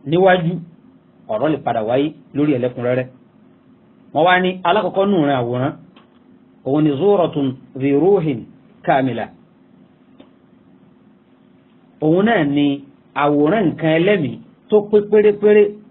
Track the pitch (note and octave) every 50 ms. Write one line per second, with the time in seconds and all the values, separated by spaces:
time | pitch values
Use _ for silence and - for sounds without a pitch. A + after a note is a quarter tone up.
0 | - C#3 D3 F3 F#3+ F#3+ F3+ F3+ E3 E3 F#3 E3+ - - - - _ - _ _
1 | _ _ _ _ - - A2+ G#2+ B2+ D#3 D#3 C3 C3 A#2+ A#2 A2+ G#2+ G#2+ A#2+ C3+
2 | C#3+ D#3 D#3+ - - _ - C3+ D3 D3+ C#3+ A#2+ A#2+ B2 B2 - A#2+ B2 B2+ B2+
3 | B2+ B2+ - - _ _ _ _ _ _ _ _ _ _ - _ _ _ _ _
4 | _ - - C#3 D#3 F3+ F3+ F3+ F#3 F#3 F#3 F#3 - E3+ F3 A3 F#3 F3+ D#3 F#3
5 | F#3+ G3+ G3+ F3+ D3 C#3+ C#3 C3 A#2+ A#2 B2 B2 B2+ D3 D#3 - - - _ -
6 | _ _ _ _ _ _ - _ _ _ _ _ _ B2+ C3+ D3+ D#3 D3+ C#3+ C3
7 | E3 G3+ G3+ F#3+ E3+ D#3 - D3 C#3 C3+ B2+ - - - - C3+ C3 C#3 C#3 C#3
8 | D#3 F#3 G3+ F#3+ D#3+ D#3 C3+ A2+ G2 - - - _ _ _ _ - - D#3 C#3
9 | C3 B2+ A#2 A2+ G#2+ - - - _ _ _ _ _ _ _ _ - _ _ _
10 | _ _ - _ - _ _ _ _ _ _ _ _ _ _ _ _ _ _ _
11 | _ _ _ _ _ _ _ _ _ _ _ _ _ _ _ _ _ _ _ _
12 | D3 D#3 D#3+ F3+ G3+ A3+ A#3 G3 D#3 C#3+ C#3 D3 C#3+ C#3+ C#3 C#3 - - _ _
13 | _ _ _ C#3 C#3+ D3 D3 D3 D3 D3+ F#3+ A3+ G#3 D#3 B2+ - D#3+ D#3+ D#3+ E3
14 | E3+ G3 G#3 F#3+ D3+ B2 A2+ - - - - _ _ _ G#3+ G#3+ G#3 - G#3+ G#3
15 | G#3 G#3 G#3 G#3+ G#3 G#3 G3+ - G3+ G#3+ G#3 G#3+ G#3 G#3 - - - -